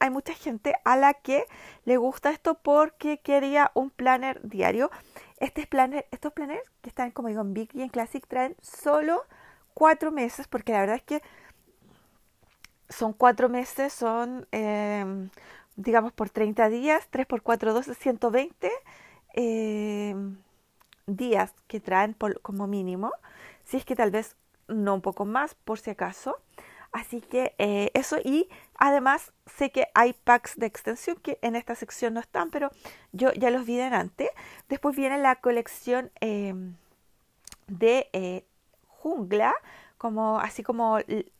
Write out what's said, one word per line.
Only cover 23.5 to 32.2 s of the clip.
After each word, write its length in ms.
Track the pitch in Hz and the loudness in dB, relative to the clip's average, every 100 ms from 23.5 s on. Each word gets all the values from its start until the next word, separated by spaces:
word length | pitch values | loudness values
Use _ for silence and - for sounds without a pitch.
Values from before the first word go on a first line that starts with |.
| - | -20
si 120 | - 262 | -6 -6
es 80 | |
que 120 | - 254 | -2 0
tal 140 | 220 | 2
vez 260 | 208 226 - _ _ - | 0 -4 -12 _ _ -6
no 260 | 214 202 | -2 0
un 80 | 190 | 0
poco 220 | 196 190 | -2 -4
más, 300 | 208 240 294 | -2 -2 -4
por 240 | - - 220 | -6 -10 -8
si 120 | - | -8
acaso. 500 | 202 180 185 254 539 _ - - - - | -6 -8 -6 -10 -10 _ -20 -20 -20 -12
Así 280 | 226 - 240 | -12 -10 -12
que, 340 | - 247 254 - | -4 0 0 0
eh, 320 | 208 202 202 | 0 0 0
eso, 220 | - 269 311 | -2 -2 -2
y 240 | - 294 370 - - - | 0 0 0 -8 -8 2
además 540 | 277 277 262 285 - _ - - | 4 4 4 2 -2 _ -14 -4
sé 120 | 277 | -2
que 180 | 262 - | 0 2
hay 200 | - 240 | 4 4
packs 420 | 240 - 240 - - | 4 4 4 4 -6
de 100 | 220 | -6
extensión 500 | - - 233 - 339 | -4 -8 -6 -6 -6
que 200 | - 277 | -6 -4
en 140 | 233 226 | -4 -4
esta 180 | 233 | -6
sección 400 | 233 226 - 240 | -10 -10 -4 -4
no 60 | 226 | -4